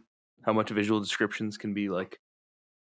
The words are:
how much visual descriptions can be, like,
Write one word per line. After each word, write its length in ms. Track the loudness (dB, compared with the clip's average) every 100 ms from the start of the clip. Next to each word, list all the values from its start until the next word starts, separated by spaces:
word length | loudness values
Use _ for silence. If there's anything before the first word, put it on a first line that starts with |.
| _ _ _ _ 0
how 80 |
much 160 | 2 2
visual 300 | 2 2 2
descriptions 580 | 2 0 0 0 -6 -6
can 160 | -4 -2
be, 140 | -2
like, 300 | -2 -4 -10 _ _ _ _ _ _ _